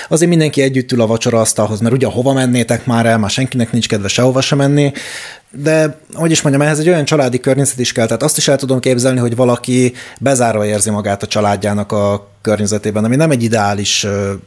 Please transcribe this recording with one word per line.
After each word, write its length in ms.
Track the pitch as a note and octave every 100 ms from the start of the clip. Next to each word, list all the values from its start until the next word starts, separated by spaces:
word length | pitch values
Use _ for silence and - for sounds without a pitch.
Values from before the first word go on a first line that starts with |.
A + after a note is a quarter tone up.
| -
azért 220 | D#3+ F3
mindenki 320 | E3+ D3+ C#3
együtt 300 | C3+ C3 B2+
ül 80 | A#2+
a 60 | A2
vacsoraasztalhoz, 720 | A2+ B2 A2+ A2 - G#2+ G#2+
mert 140 | A2+
ugye 120 | C3 A#2
hova 260 | G#2 C3
mennétek 540 | C3+ B2+ B2 A#2 A#2 -
már 200 | A#2 A2+
el, 120 | A2+
már 120 | G2+
senkinek 420 | - B2+ B2+ A2+
nincs 160 | A#2+ -
kedve 200 | G#2+ G2
sehova 320 | - B2+ C3
sem 180 | - C#3
menni, 340 | C#3 D3 C#3+ C#3 - - - - _
de, 480 | C3+ D3+ D#3 D#3 - -
hogy 160 | - E3
is 120 | D#3
mondjam, 240 | D3+ C#3 D3
ehhez 120 | D3+
egy 100 | D#3+
olyan 160 | E3+
családi 360 | C3+ D#3 B2+ B2
környezet 380 | C3+ C3 C3 B2+
is 140 | A#2+
kell, 140 | - A2+
tehát 160 | A2+
azt 140 | D3 -
is 120 | -
el 80 | C#3
tudom 220 | C3 B2+
képzelni, 380 | B2+ B2 C3 B2+
hogy 180 | A#2+ A#2
valaki 560 | B2 A#2+ - B2+ B2 A#2+ - -
bezárva 440 | B2 C3 A#2 G#2+ G#2
érzi 240 | G#2 G#2+
magát 320 | G#2 G2+ G2+
a 40 | G#2+
családjának 680 | G#2+ G#2 G2+ G#2 G#2 G2+
a 360 | G#2 G2+ G2+ - _
környezetében, 600 | A2 G#2 G2+ G#2 G#2+ G#2
ami 120 | A2+ C3
nem 140 | D#3+
egy 120 | B2+
ideális, 600 | A#2 A2+ G2+ G2+ G2 -
ö, 260 | G#2 G2+ G2 G2